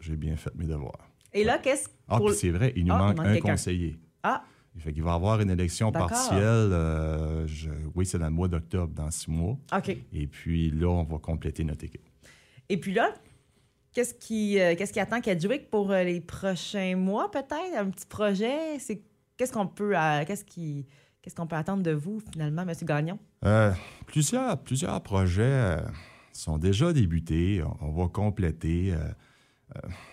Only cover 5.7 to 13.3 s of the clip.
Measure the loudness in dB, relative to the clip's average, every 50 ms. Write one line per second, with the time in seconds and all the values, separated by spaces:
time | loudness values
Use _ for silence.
5.7 | 0 0 0 0 2 2 0 0 0 0 2 2 2 4 4 4 6 6 4 4
6.7 | 4 2 2 2 0 0 0 0 0 -2 -2 -2 -2 -2 -4 -4 -6 -6 -6 -6
7.7 | -6 -6 -8 -6 -2 -2 -2 0 0 -2 -2 0 0 0 0 0 0 -2 -4 -4
8.7 | -2 -2 -2 -2 -4 -6 -6 -6 -6 -6 -6 -4 -2 0 0 0 -2 -4 -6 -4
9.7 | -4 -2 -2 -2 -6 -6 -8 -10 -6 -6 -6 -6 -8 -8 -4 -2 0 2 2 2
10.7 | 2 2 2 2 2 2 0 -2 -4 -6 -4 -4 -4 -4 -4 -4 -4 -2 -4 -4
11.7 | -4 -6 -8 -12 -14 -16 -20 _ _ _ -20 -20 -20 -20 _ _ _ -20 _ -6
12.7 | -6 -4 -4 -2 0 0 0 0 -2 -6 -14 -20